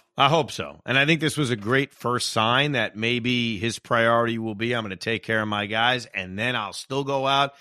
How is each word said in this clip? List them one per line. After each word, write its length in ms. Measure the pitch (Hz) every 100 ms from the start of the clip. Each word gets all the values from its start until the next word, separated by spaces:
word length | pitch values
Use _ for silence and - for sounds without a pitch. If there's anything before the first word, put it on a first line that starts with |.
| _ -
I 100 | 139
hope 240 | 160 120
so. 280 | - 73 73
And 140 | - 131
I 80 | 143
think 140 | 165
this 160 | 151 151
was 140 | 135
a 60 | 120
great 360 | 101 135 139
first 360 | - 120 120 -
sign 440 | 113 110 123 147
that 220 | 131 107
maybe 640 | 101 113 123 117 123 117 101
his 200 | 113 -
priority 600 | - 117 117 117 117 113
will 160 | 110
be, 200 | 104 117
"I'm 100 | 120
gonna 120 | 107 95
take 260 | - 110
care 180 | - 110
of 80 | 107
my 160 | 104
guys, 420 | 104 110 120 127 113
and 320 | 98 92 98
then 160 | 120
I'll 200 | 123 101
still 300 | - - 135
go 220 | 139 139 135
out 280 | 139 139 -